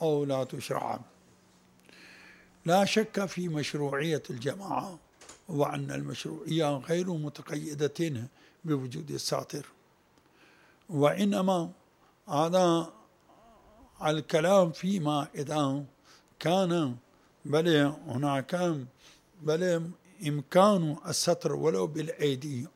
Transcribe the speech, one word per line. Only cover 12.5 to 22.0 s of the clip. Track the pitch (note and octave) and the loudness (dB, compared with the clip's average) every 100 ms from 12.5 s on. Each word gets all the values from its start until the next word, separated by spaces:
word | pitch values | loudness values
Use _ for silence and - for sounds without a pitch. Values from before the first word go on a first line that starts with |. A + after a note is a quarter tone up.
| F#3 F3+ E3 E3 - - _ _ - - - - - - - D#3 | 4 4 4 0 -10 -20 _ _ -20 -20 -20 -20 -20 -20 -4 0
الكلام | D#3 D3 D#3+ E3+ G3 F3 | 0 2 2 6 6 6
فيما | D3 F3+ G3+ D3+ D3 C3+ | 2 -2 0 0 0 -2
إذا | - C3+ D3+ C#3 C#3 C#3 _ - - _ - | -6 -4 0 0 0 -6 _ -20 -20 _ -4
كان | D#3 F#3 F#3 E3+ C#3+ A#2+ - _ _ _ | 2 2 4 2 0 -2 -12 _ _ _
بل | C#3 D3 E3+ D3+ C#3+ D3 D#3 | 0 2 4 6 4 0 -6
هناك | B2 C#3+ C#3 B2+ F3+ F3+ D3+ B2 - - - _ - | -2 0 0 -2 -2 0 -2 -6 -16 -20 -20 _ -8
بل | D3 D#3+ F#3 E3 E3 F3+ - - D3+ | -2 0 2 0 -2 -10 -20 -8 -4
إمكان | D3 C#3+ F3+ G3+ G3 D#3+ C#3 - | -4 2 6 6 6 2 -2 -4
الستر | D3 - E3+ D#3+ | -2 0 0 0
ولو | C#3+ D3+ F#3+ F3+ | 0 0 2 0
بالأيدي | D#3 | -2